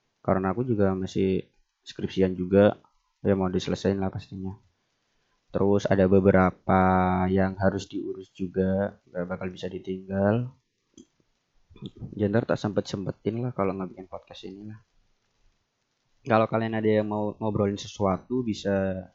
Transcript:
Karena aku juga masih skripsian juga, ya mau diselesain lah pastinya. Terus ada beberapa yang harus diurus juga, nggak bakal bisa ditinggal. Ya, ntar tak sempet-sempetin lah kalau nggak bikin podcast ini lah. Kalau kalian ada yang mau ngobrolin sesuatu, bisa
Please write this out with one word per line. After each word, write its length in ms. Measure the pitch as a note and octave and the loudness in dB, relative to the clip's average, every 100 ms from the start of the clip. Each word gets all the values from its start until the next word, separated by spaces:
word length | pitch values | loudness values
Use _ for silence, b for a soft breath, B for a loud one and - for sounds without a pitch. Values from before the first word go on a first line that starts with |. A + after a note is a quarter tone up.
| _ _ | _ _
Karena 320 | - F#2 F#2+ F#2+ | -2 0 0 -2
aku 80 | |
juga 320 | C3 G#2+ G2 F#2+ | -2 2 2 0
masih 480 | F#2+ - F#2+ F#2+ - _ _ _ | -4 -2 0 0 -4 _ _ _
skripsian 480 | - - F#2+ - F#2 F#2 | -20 -10 -6 0 0 0
juga, 400 | F2+ G2 G#2 - _ _ _ _ G2 | 2 6 6 4 _ _ _ _ 0
ya 80 | G2 | 2
mau 160 | F#2 | 2
diselesain 480 | F#2 - F#2 G2 G2 | -2 -2 -2 0 0
lah 80 | F#2+ | -2
pastinya. 480 | G2+ - G2 F#2+ G#2 _ _ _ _ _ _ _ _ _ | -6 -12 -10 -10 -12 _ _ _ _ _ _ _ _ _
Terus 320 | F#2+ G2 G2+ | 0 2 2
ada 240 | - G2 F#2 | 2 4 6
beberapa 720 | G2 F#2+ F#2+ F#2 - - F#2+ F#2 F#2 F#2 F2+ F#2 | 6 6 6 4 0 0 2 4 4 2 0 2
yang 320 | F#2+ F#2+ F#2+ | 2 0 0
harus 320 | G2 G2 - | 0 0 -6
diurus 400 | G2+ F#2 F#2+ F#2+ | -10 -8 -10 -12
juga, 640 | - F#2 F#2 F#2+ F#2+ G2+ - _ | -10 -6 -2 0 0 -2 -6 _
nggak 140 | F2+ F2+ | -8 -8
bakal 240 | F#2 F#2+ | -8 -8
bisa 160 | F2+ F#2 | -8 -10
ditinggal. 800 | F#2 - F#2+ F#2+ G2 G3+ A#2 B2 - _ _ _ - - _ _ _ _ _ _ - - - - - | -10 -10 -10 -6 0 2 2 -2 -10 _ _ _ -20 -20 _ _ _ _ _ _ -18 -18 -14 -12 -2
Ya, 80 | G#2 | 0
ntar 180 | G#2+ B2 | 0 0
tak 80 | E2+ | -2
sempet-sempetin 840 | G#2+ G2 - G2+ F#2 - - A2+ | -2 -4 -4 -6 -8 -6 -6 -4
lah 80 | B2 | -6
kalau 240 | B2 G2 F#2+ | -2 -2 -2
nggak 160 | F#2 | -8
bikin 140 | F2 F#2 | -10 -16
podcast 400 | - - - F2+ | -18 -18 -18 -16
ini 220 | F#2+ G#2+ | -16 -16
lah. 80 | G#2+ _ _ _ _ _ _ _ _ _ _ _ _ _ _ - | -16 _ _ _ _ _ _ _ _ _ _ _ _ _ _ 0
Kalau 220 | A2 A2 | 2 2
kalian 260 | A2+ A2+ A2 | 0 -2 0
ada 140 | A2 | 2
yang 180 | G#2+ G#2+ | 2 2
mau 300 | G#2+ G#2 - | -2 -4 -4
ngobrolin 400 | A2+ G#2+ G2+ G2+ | -2 0 0 -2
sesuatu, 640 | - - G2+ F2+ - B2+ | -8 -2 -2 -2 -4 -4
bisa 640 | A#2+ G2+ - G2 F#2+ F#2 F#2 | -4 -4 -2 -2 -2 -6 -10